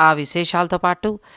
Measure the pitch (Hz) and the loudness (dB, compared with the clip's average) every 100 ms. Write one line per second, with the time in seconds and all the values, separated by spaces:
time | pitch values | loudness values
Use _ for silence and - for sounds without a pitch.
0 | 160 151 143 175 170 175 175 180 180 180 | 2 2 -2 -4 -2 -2 -2 -2 -2 -2
1 | 214 208 _ | -4 -6 _